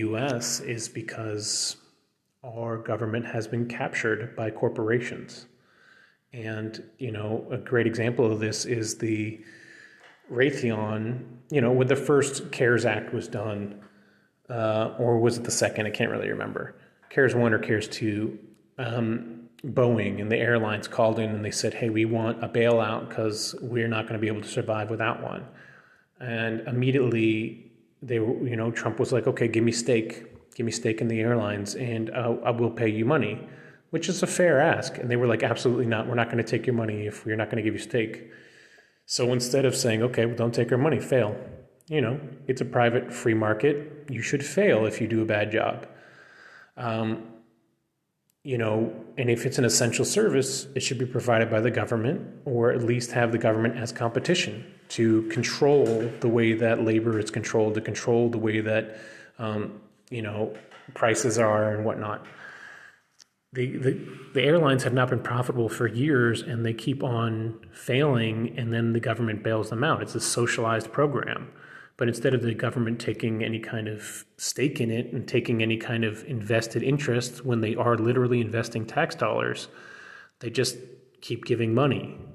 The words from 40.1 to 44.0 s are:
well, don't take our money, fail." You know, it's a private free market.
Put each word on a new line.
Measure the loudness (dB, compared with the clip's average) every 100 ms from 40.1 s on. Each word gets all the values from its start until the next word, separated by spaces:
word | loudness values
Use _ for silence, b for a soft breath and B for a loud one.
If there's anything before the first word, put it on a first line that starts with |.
| 2
well, | 0 0
don't | 0
take | 2 2
our | 2
money, | 4 2
fail." | 2 2 2 -2 -10 -18 -20 _ -4
You | 0
know, | 0 -2 -8 -8 -4
it's | -2
a |
private | 0 4 4 2 -2
free | -2 0
market. | 2 2 2 2 0 -4 -14